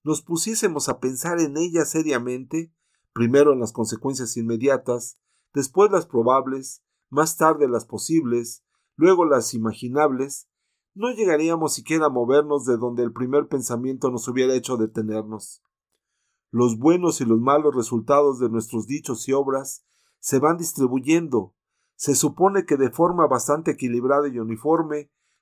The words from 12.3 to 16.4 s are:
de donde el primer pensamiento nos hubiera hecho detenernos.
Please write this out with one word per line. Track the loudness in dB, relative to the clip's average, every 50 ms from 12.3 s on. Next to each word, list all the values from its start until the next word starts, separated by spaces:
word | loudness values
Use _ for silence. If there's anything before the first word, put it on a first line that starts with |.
| 4 2 4 2 0 -2 0
de | 0 -2 0
donde | 0 -4 -2 -2 -4
el | -4 -2
primer | -6 -4 0 0 0 0 0
pensamiento | -4 -4 -4 -4 -6 -4 -4 -6 -6 -2 -2 -2
nos | -2 -2 -6 -4
hubiera | -2 0 2 2 2
hecho | 0 -2 -4 -2 -2
detenernos. | -2 -2 -2 -6 -6 -4 -4 -6 -6 -8 -12 -14 -14 -16 -20 _ _ _ _ _ _ _ _ _ _ _ _ _ _ _ _ _